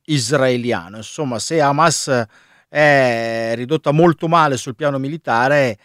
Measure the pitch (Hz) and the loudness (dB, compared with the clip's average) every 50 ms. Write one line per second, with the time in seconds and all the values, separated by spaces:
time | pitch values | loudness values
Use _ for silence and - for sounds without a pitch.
0 | _ - 151 139 113 110 151 139 131 127 123 123 117 120 113 92 85 90 101 110 | _ -2 -2 -2 0 0 0 0 0 0 0 -2 -2 -4 -4 -4 -6 -10 -16 -16
1 | 107 - - - 156 131 120 107 - - 165 160 147 139 143 147 160 165 - - | -16 -14 -10 -8 -8 -6 -6 -6 -6 -4 -2 0 0 2 2 2 2 2 2 0
2 | - 156 135 123 113 - _ _ _ _ _ _ _ _ - 147 151 147 143 139 | -2 -2 -2 -2 -2 -4 _ _ _ _ _ _ _ _ -2 2 4 4 6 4
3 | 131 123 117 113 117 113 113 113 113 113 117 117 123 123 156 151 - 151 143 156 | 4 2 0 -2 -2 -4 -4 -4 -4 -4 -4 -6 -4 -4 -4 -4 0 0 2 4
4 | 170 175 156 - 175 160 165 170 156 147 135 113 - 139 131 - 156 143 139 135 | 4 4 4 2 0 0 2 2 2 2 0 -2 -6 -8 -8 -4 -4 -4 -2 -4
5 | 135 135 160 160 - 135 117 113 123 131 147 147 135 120 104 - _ | -6 -6 -8 -8 -6 -2 0 0 2 2 2 2 2 0 -2 -6 _